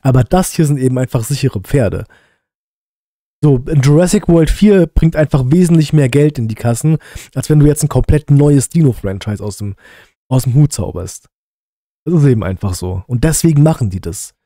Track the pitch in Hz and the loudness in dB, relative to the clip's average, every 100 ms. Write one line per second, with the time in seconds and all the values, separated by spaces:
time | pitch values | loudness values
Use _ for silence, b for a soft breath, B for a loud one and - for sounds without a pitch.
0 | 135 127 117 180 185 - 151 143 127 127 | 2 0 2 0 -2 -2 -2 0 -2 -2
1 | 127 127 113 139 135 101 92 143 107 92 | -4 -4 -6 -4 -4 -6 -4 -2 -2 -4
2 | - b b b _ _ _ _ _ _ | -12 b b b _ _ _ _ _ _
3 | _ _ _ _ 151 131 - 156 131 147 | _ _ _ _ 0 0 0 0 2 2
4 | 180 208 - 170 156 - 208 196 165 - | 2 0 2 2 2 2 4 4 2 2
5 | 160 151 151 147 123 170 175 165 151 151 | 0 0 0 0 0 2 4 2 2 2
6 | 131 143 147 143 110 110 120 117 156 160 | 2 2 0 -2 -8 -4 -4 -2 -2 -2
7 | B B B 135 - 151 147 143 147 123 | B B B -10 0 2 2 2 -2 -2
8 | - 151 - 143 147 143 123 170 151 107 | 0 0 2 2 4 2 0 0 0 0
9 | 98 98 101 101 101 98 104 98 b b | -8 -8 -8 -8 -8 -10 -12 -12 b b
10 | b b _ 131 131 127 147 - 95 - | b b _ -2 0 2 2 0 -8 -8
11 | 90 - _ _ _ _ _ _ _ _ | -12 -14 _ _ _ _ _ _ _ _
12 | - 170 143 117 92 92 101 90 92 92 | -2 2 2 2 -2 -6 -6 -6 -8 -8
13 | - 123 160 151 165 143 156 160 104 92 | -6 -2 -2 0 2 4 2 2 -4 -6
14 | 87 82 - _ | -10 -12 -14 _